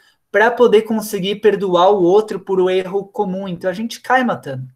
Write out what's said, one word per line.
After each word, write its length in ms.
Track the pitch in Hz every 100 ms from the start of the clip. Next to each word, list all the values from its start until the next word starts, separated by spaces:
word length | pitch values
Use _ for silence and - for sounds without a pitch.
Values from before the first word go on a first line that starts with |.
| _ _ _
pra 200 | 202 233
poder 320 | - 226 208
conseguir 540 | 220 220 208 202 190 208
perdoar 540 | 214 190 196 175 185
o 120 | 208
outro 360 | 175 202 214 190
por 220 | 190 185
o 80 | 185
erro 380 | 185 185 202 196
comum. 420 | - 190 185 196
Então, 220 | 175 185
a 20 |
gente 280 | 185 226 -
cai 220 | - 254
matando. 460 | 233 160 143 131 -